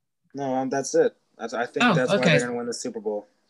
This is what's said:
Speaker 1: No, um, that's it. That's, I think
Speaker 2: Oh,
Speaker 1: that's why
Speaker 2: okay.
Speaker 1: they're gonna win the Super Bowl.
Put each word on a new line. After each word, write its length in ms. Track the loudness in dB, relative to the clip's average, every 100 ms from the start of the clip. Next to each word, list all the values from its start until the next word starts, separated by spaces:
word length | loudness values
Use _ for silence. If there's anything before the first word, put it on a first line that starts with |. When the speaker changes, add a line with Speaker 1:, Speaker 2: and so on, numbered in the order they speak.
| _ _ _ -8
Speaker 1:
No, 180 | -4
um, 160 | -2 -2
that's 240 | -4 -2
it. 220 | 2 2 0 _ -12
That's, 160 | -8 -6
I 100 | -4
think 200 | 2 4
Speaker 2:
Oh, 100 | 4
Speaker 1:
that's 160 | 2
why 60 | 2
Speaker 2:
okay. 200 | 4 4
Speaker 1:
they're 100 | 2
gonna 100 | -4
win 100 | -6
the 60 |
Super 260 | -6 -8 -6
Bowl. 280 | -6 -6 -8 _